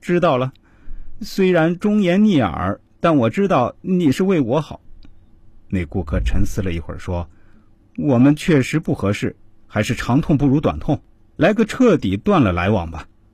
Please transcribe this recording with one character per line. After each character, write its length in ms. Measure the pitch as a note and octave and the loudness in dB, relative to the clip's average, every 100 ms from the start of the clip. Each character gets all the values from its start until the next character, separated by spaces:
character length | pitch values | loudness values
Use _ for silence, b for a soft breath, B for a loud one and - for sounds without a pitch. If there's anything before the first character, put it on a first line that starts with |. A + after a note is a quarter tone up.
知 200 | - F3 | -4 0
道 180 | E3+ B2+ | 2 0
了。 160 | C3 - b b b b b b | -2 -8 b b b b b b
虽 300 | G#3+ - F#3 | -8 0 2
然 280 | E3+ D#3+ F3 | 4 2 0
忠 220 | G#3 G#3+ | 0 2
言 240 | F3+ F#3 | 2 4
逆 160 | G#3+ D#3+ | 4 4
耳， 400 | G2+ C#2+ F2+ G#2 _ _ | 0 -2 -4 -6 _ _
但 200 | F3 D3+ | 2 4
我 100 | A2+ | 2
知 180 | - G3 | 0 0
道 300 | D#3+ A#2+ - | 2 0 -4
你 280 | F#3 F#3 D#3+ | -4 0 2
是 120 | C3+ | 2
为 160 | F#3+ F3+ | 2 0
我 220 | A2+ D3 | 0 -2
好。” 180 | - - - - - - - - - - - | -4 -10 -18 -20 -20 -20 -20 -20 -20 -20 -6
那 160 | F#2 | -6
顾 180 | E2+ G2 | -4 -6
客 160 | F2 F#2+ | -4 -2
沉 260 | - G2 G2+ | 0 2 2
思 160 | - | 0
了 100 | F#2 | -4
一 80 | E2 | -4
会 140 | - | -8
儿 40 | - | -12
说 300 | - F2 E2+ b b b b b _ - | -8 -8 -8 b b b b b _ -6
：“我 200 | D3+ A#2+ | 0 4
们 160 | C3+ | 4
确 280 | D3 - D3 | 4 2 2
实 180 | B2 D#3 | 2 -4
不 140 | - | -4
合 180 | C#3+ G2 | -4 -2
适， 240 | G#2 - - - - - | -2 -4 -8 -20 -20 -8
还 160 | G#2+ | -4
是 120 | G#2+ | -4
长 280 | B2 - C3 | -4 -2 -2
痛 160 | - C#3 | 0 0
不 80 | C#3 | 2
如 160 | C#3+ | 0
短 160 | B2+ D#2 | -2 -4
痛， 240 | - D3 _ _ _ - | -4 -4 _ _ _ 0
来 160 | D#3+ | 0
个 140 | G#3+ A3 | 2 0
彻 320 | - B3 F3 | 2 2 2
底 180 | G2+ G2 | 0 -2
断 260 | - F#3+ | 0 2
了 80 | G#2+ | 2
来 200 | F2 F2+ | 0 0
往 200 | G#2+ E2+ | -2 -2
吧。 160 | D#2+ - _ _ | -10 -16 _ _